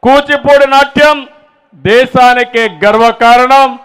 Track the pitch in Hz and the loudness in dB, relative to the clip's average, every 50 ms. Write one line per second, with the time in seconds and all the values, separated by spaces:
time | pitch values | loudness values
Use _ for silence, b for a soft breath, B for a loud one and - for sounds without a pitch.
0 | - 233 269 285 285 285 294 285 285 285 285 277 277 269 269 269 285 277 - 285 | 0 0 0 0 0 -2 -6 -6 -2 0 2 2 2 2 0 0 -2 -2 -2 -2
1 | 294 302 302 294 269 - _ _ _ _ _ _ _ _ _ 160 131 180 214 240 | 0 0 0 -2 -6 -16 _ _ _ _ _ _ _ _ _ _ -6 -2 0 0
2 | 262 247 - 262 254 247 247 247 247 247 - 233 226 220 160 151 156 208 214 220 | 0 0 0 0 2 2 2 0 -4 -4 -4 -4 -4 -4 -6 -2 -2 0 0 2
3 | 226 233 226 233 240 233 240 247 247 254 269 269 269 262 247 247 - | 0 -2 -2 0 0 2 2 2 2 2 2 2 2 0 -4 -10 -18